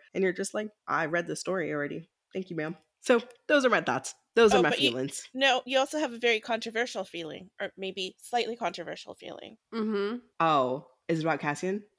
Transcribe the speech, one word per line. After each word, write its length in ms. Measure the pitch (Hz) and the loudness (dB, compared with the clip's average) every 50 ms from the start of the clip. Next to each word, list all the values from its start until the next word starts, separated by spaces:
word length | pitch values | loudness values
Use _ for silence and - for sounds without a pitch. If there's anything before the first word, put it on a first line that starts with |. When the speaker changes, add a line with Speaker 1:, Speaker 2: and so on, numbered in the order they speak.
| _ _ - | _ _ -2
Speaker 1:
And 80 | 180 190 | 0 0
you're 100 | 185 175 | 0 0
just 200 | - 196 - - | -2 -4 -6 -4
like, 140 | 214 214 214 - _ _ - | -6 -6 -6 -10 _ _ -2
"I 180 | 135 151 165 | -2 0 0
read 220 | 147 165 175 175 165 | 0 0 -2 -2 -2
the 80 | 156 | -6
story 360 | - - 175 185 190 156 151 | -6 -4 -4 -2 -2 -2 -2
already. 380 | 151 147 143 147 - 165 165 - _ _ _ _ - | -2 -4 -4 -4 -6 -8 -12 -14 _ _ _ _ -8
Thank 160 | 190 185 - | -8 -8 -6
you, 60 | 175 | -6
ma'am." 220 | 160 151 160 165 - _ _ _ _ | -6 -4 -6 -6 -10 _ _ _ _
So 200 | - - 247 226 226 - - _ _ - | 2 4 4 4 2 -2 -14 _ _ 2
those 180 | 302 285 254 | 4 4 4
are 40 | 247 | 4
my 120 | 214 170 | 4 2
thoughts. 340 | - - 123 131 - - - _ _ _ - | 2 2 -2 -2 -2 -6 -12 _ _ _ 4
Those 160 | 226 233 208 202 | 6 8 8 8
Speaker 2:
Oh, 60 | 190 | 8
Speaker 1:
are 40 | 175 | 6
my 60 | 147 | 4
Speaker 2:
but 100 | - - | 4 4
you 80 | 143 147 | 2 2
Speaker 1:
feelings. 380 | 117 127 131 139 - - - - - | 2 0 -4 -4 -6 -8 -12 -10 -4
Speaker 2:
No, 260 | 262 269 269 247 254 - | 2 2 4 4 2 0
you 120 | 247 269 262 | 0 2 2
also 220 | 269 269 - 302 | 2 2 0 -2
have 120 | 311 254 233 | -4 -4 -2
a 40 | 233 | 0
very 220 | 240 233 226 214 | 2 2 2 2
controversial 640 | - - 226 226 - 233 214 220 247 247 - 208 190 | 0 -2 -4 -4 -4 -4 -2 -2 -2 -2 -4 -6 -8
feeling, 480 | - - 170 165 151 151 185 185 185 _ - | -8 -8 -10 -10 -10 -10 -12 -14 -16 _ -10
or 100 | 202 - - 190 | -10 -10 -8 -8
maybe 380 | 196 190 185 196 185 185 - _ | -8 -8 -6 -6 -6 -8 -8 _
slightly 360 | - - 247 240 220 214 233 | -8 -4 -2 -2 0 -2 -4
controversial 580 | 233 233 175 180 - 165 156 - - - - - | -4 -4 -6 -4 -6 -8 -10 -10 -12 -12 -16 -16
feeling. 440 | - - - - - - - 220 - _ _ | -16 -14 -14 -14 -14 -14 -18 -18 -20 _ _
Speaker 3:
Mm-hmm. 480 | - 226 214 220 214 202 202 208 240 240 - _ _ - | -6 -4 -2 0 0 0 -2 -2 -4 -6 -10 _ _ 0
Speaker 1:
Oh, 480 | 165 165 156 139 127 123 127 147 - - _ _ _ - | 2 4 4 4 2 2 0 -4 -6 -10 _ _ _ -2
is 120 | 170 160 | -2 0
it 40 | 156 | 0
about 160 | 165 151 143 | 0 0 0
Cassian? 440 | - 147 147 - 180 185 196 208 208 _ _ | -2 -4 -4 -4 -4 -4 -4 -4 -6 _ _